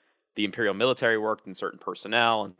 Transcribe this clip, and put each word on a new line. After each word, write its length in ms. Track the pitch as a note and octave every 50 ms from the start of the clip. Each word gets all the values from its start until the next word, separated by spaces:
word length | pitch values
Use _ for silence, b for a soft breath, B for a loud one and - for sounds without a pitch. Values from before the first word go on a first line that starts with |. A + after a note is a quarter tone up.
| _ _ _ _ _ _ _
the 80 | G#2+ G#2
Imperial 300 | G2 - A#2+ A2 G2+ F#2+
military 440 | G2 A#2+ C3 B2 - B2+ A2+ A2+ A2
worked 280 | G#2+ A2 G#2+ - _
and 100 | G2+ F#2
certain 240 | - G2 - - -
personnel 640 | - G2 F2+ - - G2+ A2 A#2+ A#2 A#2 A2+ A2 G2+
and 120 | F#2+ F2+ _